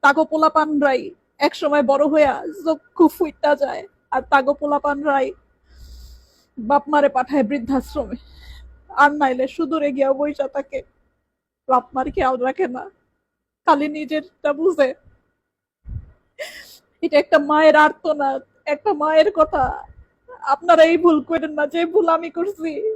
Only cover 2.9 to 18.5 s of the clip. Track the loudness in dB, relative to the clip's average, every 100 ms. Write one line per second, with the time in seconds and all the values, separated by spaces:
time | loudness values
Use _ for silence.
2.9 | 2 2 2 -6 -2 0 0 -2 -6 -14
3.9 | _ _ -6 2 2 2 -2 -2 -2 -2
4.9 | -4 -2 0 -2 -8 _ _ _ -20 -20
5.9 | -20 -20 -20 _ _ _ -14 0 0 2
6.9 | 2 2 0 -2 -2 0 -4 -2 -4 -4
7.9 | -8 -8 -10 -14 -20 -20 -20 -20 -20 _
8.9 | 2 2 2 -2 -2 -4 -4 -4 -2 -2
9.9 | 0 0 0 -2 -4 -6 -6 -8 -12 -12
10.9 | _ _ _ _ _ _ _ -2 -2 -2
11.9 | -8 -6 -2 -2 -2 -4 -4 -6 -6 -14
12.9 | _ _ _ _ _ _ _ 0 0 0
13.9 | -6 -6 -6 -8 _ -4 0 -2 2 0
14.9 | -2 _ _ _ _ _ _ _ _ -14
15.9 | -14 -14 _ _ _ -18 -18 -20 -20 _
16.9 | _ 0 0 2 0 2 4 6 6 4
17.9 | 2 -6 -2 -2 -4 -10